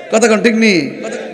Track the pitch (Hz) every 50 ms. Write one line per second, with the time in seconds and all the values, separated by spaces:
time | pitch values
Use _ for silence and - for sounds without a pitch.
0 | - - - 220 220 233 220 202 185 240 220 220 226 220 196 165 143 120 - -
1 | - - - - - -